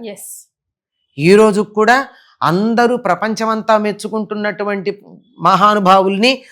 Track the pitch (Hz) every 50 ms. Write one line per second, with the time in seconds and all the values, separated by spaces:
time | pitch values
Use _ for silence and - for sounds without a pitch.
0 | 233 220 202 - - - - - - _ _ _ _ _ _ _ _ _ _ _
1 | _ _ _ - 143 170 196 208 220 214 190 202 208 - - 208 214 214 240 269
2 | 277 262 - _ _ _ _ - 123 143 165 185 208 226 233 220 240 233 247 240
3 | 240 196 175 175 202 220 220 - 226 220 220 220 214 - 220 214 208 214 202 208
4 | - 214 202 220 214 196 208 208 208 208 196 165 202 208 202 196 180 202 196 202
5 | - - - - _ _ _ - 165 170 190 175 196 208 214 208 196 180 190 190
6 | 190 190 196 196 220 254 262 262 - _